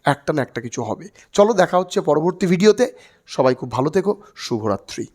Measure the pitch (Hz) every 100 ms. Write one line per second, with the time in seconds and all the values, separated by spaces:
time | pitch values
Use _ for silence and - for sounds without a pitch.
0 | - 139 - 151 123 - 113 - 110 101
1 | - _ _ - 208 208 170 180 180 202
2 | 156 147 165 180 185 175 214 208 247 -
3 | - _ - - 131 127 127 117 147 190
4 | 180 202 - - - 117 110 98 - -
5 | 110